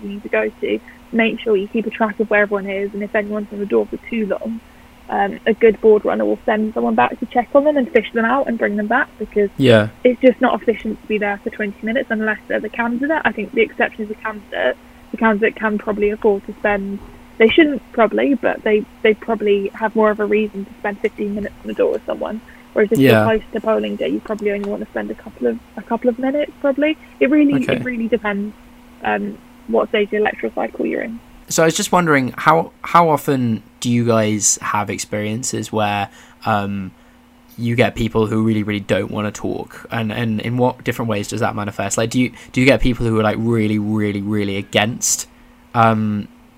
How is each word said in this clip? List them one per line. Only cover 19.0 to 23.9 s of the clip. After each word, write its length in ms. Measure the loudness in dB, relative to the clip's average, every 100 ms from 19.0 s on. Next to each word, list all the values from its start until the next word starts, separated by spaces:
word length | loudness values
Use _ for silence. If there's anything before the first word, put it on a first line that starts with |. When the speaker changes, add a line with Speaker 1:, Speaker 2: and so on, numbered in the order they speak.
Speaker 1:
they 100 | 0
probably 560 | 2 -2 -2 2 2 0
have 260 | -4 -2 2
more 160 | 2
of 80 | 2
a 60 | 0
reason 400 | 0 0 -4 -12
to 80 | -8
spend 200 | -8 -4
fifteen 360 | -6 -4 -6 -4
minutes 200 | -6 -10
on 60 | -8
the 60 |
door 200 | -2 0
with 120 | 0 -4
someone. 360 | -6 -6 -8 -12 -20 -6
Whereas 180 | 0 2
if 80 | 4
Speaker 2:
Yeah. 120 | 6
Speaker 1:
you're 120 | 6
close 280 | 6 2 -2
to 80 | -4
polling 340 | 0 0 -2